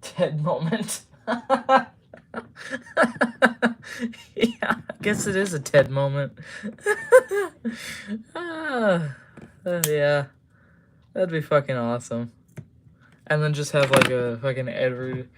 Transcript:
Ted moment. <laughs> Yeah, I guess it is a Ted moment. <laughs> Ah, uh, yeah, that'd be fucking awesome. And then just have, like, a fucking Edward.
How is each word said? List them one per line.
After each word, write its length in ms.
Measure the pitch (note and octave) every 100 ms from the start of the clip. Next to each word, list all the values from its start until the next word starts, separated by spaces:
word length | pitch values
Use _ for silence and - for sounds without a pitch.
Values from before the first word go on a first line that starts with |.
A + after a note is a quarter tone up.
Ted 400 | - - E3 D3+
moment. 600 | D3+ D3+ E3 A3 G#3 - - - -
<laughs> 600 | A#3+ - C4 - B3+ - _ _ - _ A#3 - - - C4 - - A#3 - B3 - B3+ - A#3+ - - - A#3+ - - -
Yeah, 180 | A#3 -
I 320 | - - - -
guess 240 | G3+ G#3 G#3+
it 80 | F#3+
is 180 | G3+
a 60 | E3
Ted 300 | C#3 D3 B2+
moment. 480 | C#3 C#3 C#3 C#3 -
<laughs> 1900 | C#3+ - G#3 - - G#4 - B4+ - G4+ F#4 - A#3 A3+ - - - A3 -
Ah, 800 | D#4+ E4+ D#4+ D#4 C4 G#3+ F3 D3+ C3 - - - - F#3
uh, 160 | F3 D#3+
yeah, 380 | D3+ C#3+ D3 C#3 _ _ _ _ _ _ _ _
that'd 180 | - F#3
be 100 | E3
fucking 360 | D3 D3+ C#3 B2+
awesome. 560 | A#2 A#2+ - A#2 A#2 _ _ - - _ - _ _ _ -
And 160 | D3+
then 100 | D3+
just 200 | D3 D3
have, 180 | D3+ C#3
like, 200 | C3+ -
a 280 | B2+ A#2+ A#2
fucking 300 | C3+ B2+ B2+
Edward. 600 | - B2+ B2 B2+ B2+ B2+